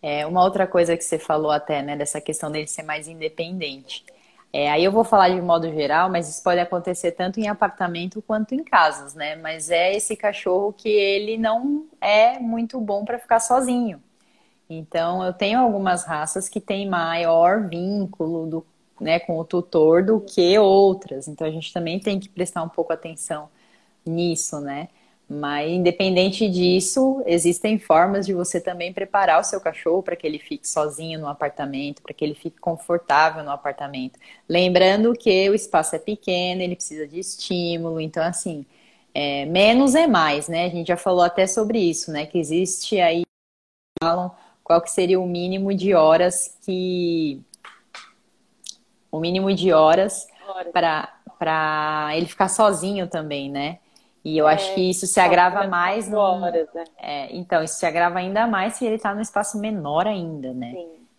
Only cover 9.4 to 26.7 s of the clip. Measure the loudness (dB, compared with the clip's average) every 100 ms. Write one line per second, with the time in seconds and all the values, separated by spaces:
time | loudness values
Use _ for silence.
9.4 | -10 -10 -2 2 2 0 -4 -2 -4 -2
10.4 | -2 0 0 -4 0 2 2 0 -2 -2
11.4 | -2 -2 -2 -4 -6 _ 2 6 6 4
12.4 | -4 -4 -4 -6 -4 -4 -4 -8 2 2
13.4 | 4 0 2 -2 -2 -6 _ _ _ _
14.4 | _ _ _ -14 -6 -4 -2 -2 -4 -2
15.4 | 0 2 2 2 0 -2 -2 -6 -4 -6
16.4 | -6 -8 -6 -6 -2 -2 -2 -2 2 6
17.4 | 6 4 -2 -4 -4 -4 -4 -4 -4 -4
18.4 | -4 -8 -10 _ _ _ -2 -2 0 -6
19.4 | -2 -4 0 4 6 6 4 0 0 2
20.4 | 4 6 6 6 6 2 -6 -12 -12 -6
21.4 | -6 -6 -8 -6 -4 -4 -4 -6 -8 -8
22.4 | -6 -6 -8 -6 -4 -4 -8 -14 -10 -10
23.4 | -10 _ _ _ _ _ -6 -2 -2 -2
24.4 | -6 -8 -8 -10 -12 _ _ _ _ -8
25.4 | -6 -4 -2 2 0 2 2 4 2 2
26.4 | 0 2 4